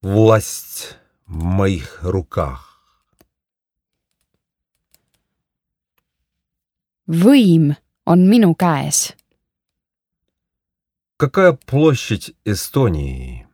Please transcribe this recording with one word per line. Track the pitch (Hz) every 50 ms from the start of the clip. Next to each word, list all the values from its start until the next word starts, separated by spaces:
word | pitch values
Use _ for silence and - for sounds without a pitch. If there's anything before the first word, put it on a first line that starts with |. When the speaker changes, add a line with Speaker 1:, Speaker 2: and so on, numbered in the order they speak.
Speaker 1:
Власть | - 95 98 107 110 110 113 107 - - - - - - - - - - - _ _ _ _ _ _
в | - 85 80 82
моих | 87 95 98 98 98 95 80 67 - - - 82
руках. | 90 92 95 90 _ - - 82 69 65 64 - _ _ _ _ _ _ _ _ _ _ _ _ _ _ _ _ _ _ _ _ _ _ _ _ _ _ _ _ _ _ _ _ _ _ _ _ _ _ _ _ _ _ _ _ _ _ _ _ _ _ _ _ _ _ _ _ _ _ _ _ _ _ _ _ _ _ _ _ _ _ _ _ _ _ _ _ _ _ _ _ _ _ _ _ _ _ _ _
Speaker 2:
Võim | - 165 165 175 220 285 277 226 185 170 165 160 143 147 - _ _ _ _ _
on | - 170 180 180 190
minu | 214 240 214 180 160
käes. | _ 185 175 160 139 139 147 147 - - - - _ _ _ _ _ _ _ _ _ _ _ _ _ _ _ _ _ _ _ _ _ _ _ _ _ _ _ _ _ _ _ _ _ _ _ _ _ _ _ _
Speaker 1:
Какая | _ 151 135 - 196 190 180 156
площадь | - _ - 127 139 156 160 139 117 - - 110 98 - - - _ _
Эстонии? | 107 104 92 - - - 143 131 110 85 76 71 67 65 64 64 62 60 60 - _